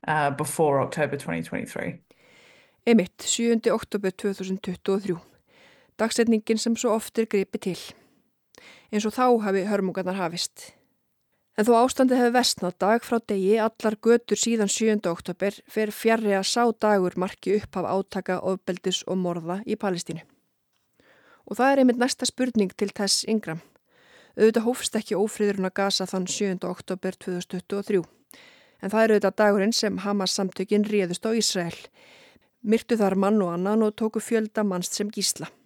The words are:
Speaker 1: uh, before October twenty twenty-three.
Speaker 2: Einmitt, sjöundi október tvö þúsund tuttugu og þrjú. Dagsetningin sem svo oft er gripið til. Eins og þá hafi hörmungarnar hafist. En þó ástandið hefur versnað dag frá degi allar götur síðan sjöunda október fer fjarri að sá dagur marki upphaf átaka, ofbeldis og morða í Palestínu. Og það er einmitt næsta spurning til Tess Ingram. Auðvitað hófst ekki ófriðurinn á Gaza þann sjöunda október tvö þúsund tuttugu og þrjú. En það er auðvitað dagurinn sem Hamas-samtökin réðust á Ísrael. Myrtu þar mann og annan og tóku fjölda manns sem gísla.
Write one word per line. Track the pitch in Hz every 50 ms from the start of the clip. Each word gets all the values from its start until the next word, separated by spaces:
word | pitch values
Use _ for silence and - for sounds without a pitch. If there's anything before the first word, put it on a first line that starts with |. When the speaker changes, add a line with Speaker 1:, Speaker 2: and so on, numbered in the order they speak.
| - -
Speaker 1:
uh, | 156 156 147 143
before | 139 131 151 - - - 160 147 139 139
October | 131 - - 165 151 143 143 139
twenty | - 170 165 -
twenty-three. | 165 - - - - - - - - 175 - - _ _ _ _ _ _ _ - - - - _ _ _ _ _ _
Speaker 2:
Einmitt, | 233 233 220 180 - _ _ -
sjöundi | - - - 233 233 233 226 - - -
október | 226 - _ - 202 202 190 185
tvö | - - 208 196 -
þúsund | 190 190 185 190
tuttugu | - - 180 - _ - 196
og | 196
þrjú. | 196 196 175 170 - _ _ _ _ _ _ _ - - _ _ _ _ _ -
Dagsetningin | 214 226 - - 233 226 226 214 - - 226 220
sem | - 240 233 -
svo | - 240 208
oft | 220 - - _ -
er | 226
gripið | - - 202 190 _ - 214 -
til. | 202 170 - - - - _ _ _ _ _ _ _ _ _ _ _ _ - - - - - _ _
Eins | - 208 208
og | 214 - -
þá | 254 254 247 226 214
hafi | 208 190 196 180 208
hörmungarnar | 240 220 196 185 170 190 185 185 185
hafist. | 196 185 165 170 175 - - _ - - - _ _ _ _ _ _ _ _ _ _ _ _ _ _ _ _
En | _ - 214 233
þó | 233 226
ástandið | 240 262 - - 262 254 254
hefur | 262 247 240 240 254
versnað | 233 - - - - 180 180 _
dag | - 196 220 240 -
frá | - 240 233 - -
degi | 208 196 190 190 214 226
allar | 214 226 226 _ - 214 214 -
götur | - 226 233 240 - - 208 -
síðan | - 233 233 226 208 196
sjöunda | - - 220 220 214 208 - 180
október | 170 - - - 170 _ 190 202 202 - _ _
fer | - 214 214 214
fjarri | 208 - - 220 226 226 226 208
að | 196 190 196 -
sá | - 240 240 240
dagur | 220 _ - 214 208 196 185 180 - -
marki | 185 196 - _ - - 196 214
upphaf | - - - 190 175
átaka, | 101 165 190 190 _ - 196 185 - 185 175
ofbeldis | - 190 190 185 _ - 185 175 - 190 185 - -
og | - 180 190
morða | 180 175 170 175 160 165 180 196 220 -
í | 214
Palestínu. | 214 - 202 180 175 - - 165 165 - _ _ _ _ _ _ _ _ _ _ _ _ _ _ _ _ _ _ _ _ _ - _ _
Og | - 208 -
það | 247 269 277
er | 269
einmitt | 262 254 240 247
næsta | 240 277 - _ 254
spurning | 240 - - 254 254 240 220 202 185
til | - - 208 202 -
Tess | - 208 196 - - - -
Ingram. | 220 220 - - 160 165 - _ _ _ _ _ _ _ _ _ - - - _
Auðvitað | _ - 208 226 226 233 214
hófst | 233 254 - - - -
ekki | 220 - - 214 180
ófriðurinn | 202 220 - - 214 202 196 196 185 185
á | _
Gaza | - 196 202 196 - 190 175
þann | - 190 185
sjöunda | 180 - - 208 196 185 180 - 180
október | 180 - - - 185 185 - 190 185 _
tvö | - - 180
þúsund | 175 180 _
tuttugu | - 180 - _ 202 202
og | 196 -
þrjú. | 214 185 165 - _ _ _ _ - - - - - _ _ _ _ _
En | - 196
það | 202 220
er | 220 233
auðvitað | 220 208 202 190 - - 214
dagurinn | 208 202 208 190 220 233
sem | - - 208 190 185
Hamas-samtökin | 190 202 208 202 190 185 - - 196 190 - - 190 - 208 208 208 214
réðust | 214 208 185 170 180 - - 220
á | 226
Ísrael. | 233 208 - - 190 170 170 - - - - _ _ - - - - - - _ _ _ _ _ _ -
Myrtu | 208 220 226 - - 240
þar | 220 202 196 190 190
mann | 196 196 220 214 190
og | 175
annan | 170 175 180 196 214 226 220
og | 214 214 -
tóku | 226 220 - 226 -
fjölda | - 233 226 220 214 _ 220 214
manns | 202 185 180 180 -
sem | - - - 208
gísla. | - 208 185 - - - 160 - - _ _